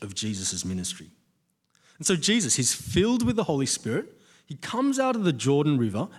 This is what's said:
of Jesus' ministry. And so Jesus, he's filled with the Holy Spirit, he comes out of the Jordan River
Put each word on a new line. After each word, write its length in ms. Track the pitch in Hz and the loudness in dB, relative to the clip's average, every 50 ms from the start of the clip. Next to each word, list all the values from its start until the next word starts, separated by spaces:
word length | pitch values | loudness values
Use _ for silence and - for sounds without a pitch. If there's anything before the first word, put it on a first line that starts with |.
of 120 | - 101 98 | -14 -12 -8
Jesus' 520 | - 110 107 107 95 92 - 95 87 85 | -6 -6 -4 -4 -4 -4 -6 -6 -6 -6
ministry. 440 | 90 92 92 87 87 - - 80 80 - _ _ _ _ _ _ _ _ _ _ _ _ _ _ _ _ - | -4 -4 -4 -6 -6 -8 -10 -14 -20 -20 _ _ _ _ _ _ _ _ _ _ _ _ _ _ _ _ -4
And 80 | 156 | 0
so 120 | - 190 165 | 0 0 2
Jesus, 400 | 139 - 214 240 196 165 - - | 2 2 2 2 2 2 0 2
he's 160 | 123 117 - | 2 0 -2
filled 520 | - - - - 175 190 226 247 240 233 | -2 -4 -2 2 4 4 4 4 2 2
with 120 | 233 240 214 | 0 0 0
the 80 | 202 | 0
Holy 200 | - 156 139 135 | 0 0 0 0
Spirit, 460 | 123 - - - 110 113 170 262 - - - _ _ - _ _ | 0 -2 -4 -4 -4 -2 -2 -4 -6 -10 -20 _ _ -20 _ _
he 100 | - 147 | -14 -14
comes 440 | - - - - 226 262 277 269 269 | -12 -10 -6 -2 0 0 2 2 2
out 160 | 262 262 247 | 2 0 0
of 80 | 233 202 | 0 2
the 80 | 175 | 0
Jordan 460 | 147 117 107 135 139 143 147 151 147 131 | 0 2 2 2 4 4 4 4 2 2
River 320 | 117 107 95 104 151 - - | 2 0 0 -2 -4 -6 -8